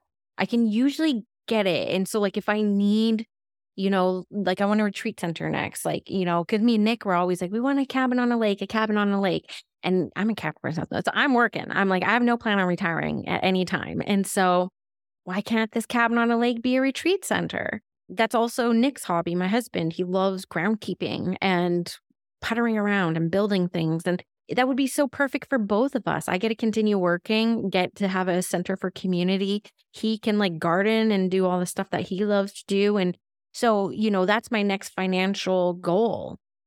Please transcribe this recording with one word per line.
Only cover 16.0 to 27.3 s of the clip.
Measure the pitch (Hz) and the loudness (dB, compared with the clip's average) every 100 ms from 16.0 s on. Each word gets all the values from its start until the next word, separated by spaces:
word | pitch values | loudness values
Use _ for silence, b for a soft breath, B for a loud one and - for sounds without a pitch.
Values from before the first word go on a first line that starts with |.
| 233 233 | 2 2
on | 233 | 2
a | 233 | 2
lake | 240 233 | 0 0
be | 247 254 | 0 2
a | |
retreat | 269 262 330 381 - | 2 0 0 0 0
center?" | 196 170 - - 214 _ _ - | -2 -2 -4 -6 -8 _ _ -10
That's | 185 226 233 | -2 0 2
also | 233 - 240 | 0 0 2
Nick's | 226 262 262 | 4 2 0
hobby, | - 170 170 175 | -2 -2 0 -2
my | 185 | 0
husband. | 226 233 180 165 | 0 -2 -4 -4
He | 165 | -2
loves | 180 190 190 190 - | -2 0 0 -2 -6
groundkeeping | 170 185 220 - 175 165 170 180 185 | -2 -2 -2 -4 -6 -4 -4 -4 -2
and | 190 180 175 175 175 - _ _ _ - | 0 2 2 0 -4 -12 _ _ _ -12
puttering | - 226 233 214 | -6 -2 0 0
around | 202 202 170 160 | 0 0 0 0
and | 165 | 0
building | 190 208 196 180 | 0 2 0 0
things. | 175 160 160 180 | 0 0 0 -2
And | 180 - _ - - | -4 -6 _ -6 0
that | 254 | 0
would | 262 | 0
be | 269 | -2
so | - 285 | 0 -2
perfect | - 277 294 - | 0 -2 -2 -2
for | 262 | -2
both | 202 208 269 | 0 2 0
of | 240 170 | -2 -2
us. | 160 - | -4 -2
I | 185 | -2
get | 220 | -2
to | 220 | 0
continue | 226 214 214 202 | 0 2 2 2
working, | 175 175 - | 2 0 0